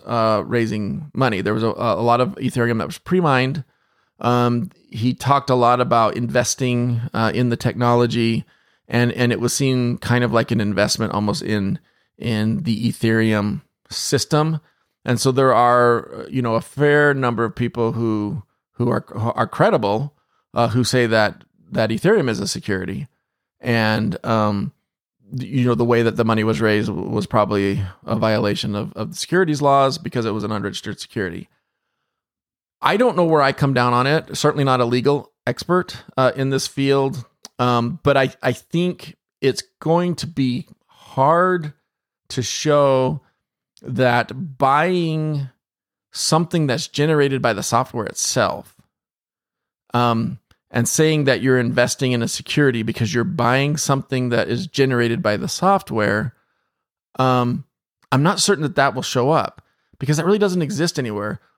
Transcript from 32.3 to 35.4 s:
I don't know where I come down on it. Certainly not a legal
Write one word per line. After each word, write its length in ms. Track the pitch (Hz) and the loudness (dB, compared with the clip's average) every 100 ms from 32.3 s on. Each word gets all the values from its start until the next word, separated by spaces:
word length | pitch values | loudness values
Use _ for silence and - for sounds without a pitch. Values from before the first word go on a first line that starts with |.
| _ _ _ _ _ | _ _ _ _ _
I 140 | - 202 | 0 2
don't 200 | 247 175 | 2 2
know 80 | 165 | 2
where 160 | 156 | 4
I 100 | 135 | 2
come 220 | 135 139 | 2 0
down 200 | 127 123 | 2 2
on 140 | 120 131 | 2 2
it. 300 | 156 - - | 0 -2 -2
Certainly 260 | 151 151 | 0 2
not 160 | 139 127 | 2 2
a 60 | 120 | 2
legal 480 | 123 135 143 - _ | 2 2 0 -4 _